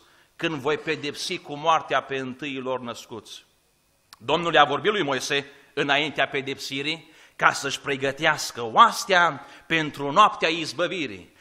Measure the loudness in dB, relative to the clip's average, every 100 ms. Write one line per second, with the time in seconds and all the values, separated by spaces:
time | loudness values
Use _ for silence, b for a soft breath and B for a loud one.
0 | b b b -6 -6 -2 -2 -2 -2 -4
1 | -6 -8 -8 -8 -10 -2 2 2 2 -2
2 | -2 -6 -6 -8 -8 -6 -4 -6 -6 -12
3 | -14 -16 -16 -20 _ _ _ _ _ _
4 | _ -10 -2 0 4 6 6 4 0 0
5 | 0 -2 -2 -4 -4 b b -4 0 2
6 | 0 0 0 -2 -6 -8 -8 -6 -6 -8
7 | b b b 0 2 2 -4 -6 -4 -2
8 | -2 0 0 0 -4 -8 2 6 6 4
9 | 2 4 4 0 B B -2 -2 -2 -4
10 | 2 6 6 6 0 0 -4 -2 -2 -2
11 | -6 -10 -18 b